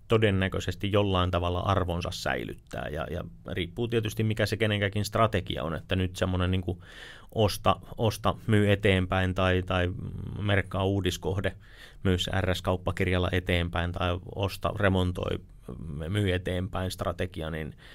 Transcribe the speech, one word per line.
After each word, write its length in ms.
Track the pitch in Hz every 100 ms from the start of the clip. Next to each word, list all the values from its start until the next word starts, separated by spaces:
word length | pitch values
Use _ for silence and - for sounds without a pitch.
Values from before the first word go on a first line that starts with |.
| -
todennäköisesti 840 | 113 110 95 95 92 - - 101
jollain 380 | 101 101 92 90
tavalla 300 | 90 87 87
arvonsa 500 | 87 95 85 85 80
säilyttää 760 | - 71 65 53 - - - 62
ja, 180 | 76 60
ja 140 | 85 - - -
riippuu 360 | 92 85 117 117
tietysti, 340 | 120 107 -
mikä 220 | 110 107 104
se 100 | 107
kenenkäkin 480 | 107 104 101 104
strategia 600 | 98 110 110 90 - -
on, 100 | 76
että 220 | 76 - 95
nyt 200 | 92 90
semmonen 340 | 92 90 90
niinku 320 | 92 90 85 - - - - -
osta, 460 | 113 104 - 101 92 - -
osta, 360 | 110 - 92 - -
myy 260 | 104 104
eteenpäin 600 | 101 104 92 92 95 92
tai, 280 | 92 92 92
tai 280 | 90 92 90 - - 90 - -
merkkaa 440 | 101 98 - 92
uudiskohde, 720 | 95 101 92 - 82 87 95 - - - - -
myy 160 | 98 90
se 120 | - 95
R 140 | 92
S-kauppakirjalla 760 | 90 98 92 95 92 92 92 90
eteenpäin 600 | 92 90 87 85 87 87
tai 260 | 92 90 90 90
osta, 380 | - 98 - 92 87
remontoi, 640 | 101 92 90 90 - - - - - 64 80 73 80
myy 240 | 104 98
eteenpäin 580 | 90 87 90 92 90 92
strategia, 600 | - - 85 90 85 80
niin, 240 | 80 78 - -